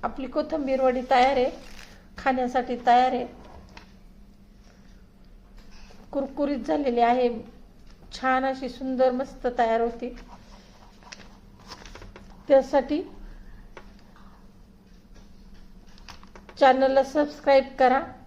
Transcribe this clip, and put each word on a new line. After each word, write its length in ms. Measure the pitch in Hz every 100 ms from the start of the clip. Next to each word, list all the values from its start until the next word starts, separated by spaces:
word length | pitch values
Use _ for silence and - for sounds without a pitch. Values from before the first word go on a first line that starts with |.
आपली 240 | - - 262
कोथिंबीर 540 | 311 302 311 269 262
वडी 200 | 262 254 247
तयार 220 | 262 254
आहे, 200 | 262 254 - - - - - - -
खाण्यासाठी 600 | 277 262 247 254 247 240 247
तयार 220 | 240 254
आहे, 180 | 247 247 - - - - - - - - - - - - - - - - - - - - - - - - - - - -
कुरकुरीत 480 | 277 269 - 285 285
झालेली 400 | 226 302 277 240
आहे, 300 | 233 247 247 226 - - - - - - -
छान 320 | - 262 262 269
अशी 240 | 269 269
सुंदर 420 | - 262 254 262
मस्त 360 | 247 277 - 247 247
तयार 240 | 226 226
होती. 360 | 233 233 240 - - - - - - - - - - - - - - - - - - - - - - - -
त्यासाठी 560 | 269 262 285 247 294 392 - - - - - - - - - - - - - - - - - - - - - - - - - - - - - - - - - - -
चॅनलला 440 | 269 262 269 269
सबस्क्राईब 600 | 269 302 294 - - 277 269 -
करा. 220 | 262 269 - -